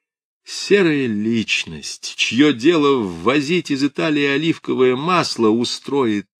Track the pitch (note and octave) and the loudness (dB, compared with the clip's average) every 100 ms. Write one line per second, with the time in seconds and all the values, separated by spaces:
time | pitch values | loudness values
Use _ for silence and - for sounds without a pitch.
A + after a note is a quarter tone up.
0 | _ _ _ _ - - - G3+ F3 D3 | _ _ _ _ -16 -8 2 4 4 2
1 | C3 G#2 G#2+ A#2 G2+ - - D#2 C2+ - | 0 -2 0 0 0 -2 -4 -10 -12 -12
2 | - - - A2+ D3 B2+ C3 E3+ C#3+ C3+ | -12 -6 -4 2 2 2 2 2 2 2
3 | G2+ E2 F2+ C#3+ C#3 F3+ D#3+ C#3 C#3 - | 0 -4 0 0 0 -2 -2 -2 -2 -2
4 | E3 D3 C#3+ C#3+ E3 - - B2+ B2+ B2+ | -2 0 0 0 0 -2 -2 2 2 2
5 | D3+ F3+ C#3+ - A2+ A2+ A#2+ - - C#3 | 0 0 0 0 2 2 0 -6 -4 -2
6 | A#2+ G#2 F#2+ _ | 0 -2 -4 _